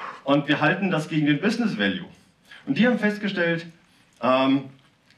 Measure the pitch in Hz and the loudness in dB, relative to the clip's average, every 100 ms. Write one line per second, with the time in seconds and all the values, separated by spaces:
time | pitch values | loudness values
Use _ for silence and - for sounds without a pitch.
0 | - - 139 143 147 143 151 185 190 156 | -14 -10 0 0 2 0 2 0 -2 -2
1 | - 160 143 147 208 240 214 110 98 87 | -2 0 2 2 0 0 -2 -2 -2 -4
2 | - - _ _ _ - - 139 247 214 | -10 -20 _ _ _ -16 -6 2 2 2
3 | 208 208 196 185 170 165 - - _ _ | 0 -2 -4 -2 0 -2 -6 -20 _ _
4 | _ - 120 131 131 139 135 - _ _ | _ -4 2 2 4 2 0 -18 _ _
5 | _ | _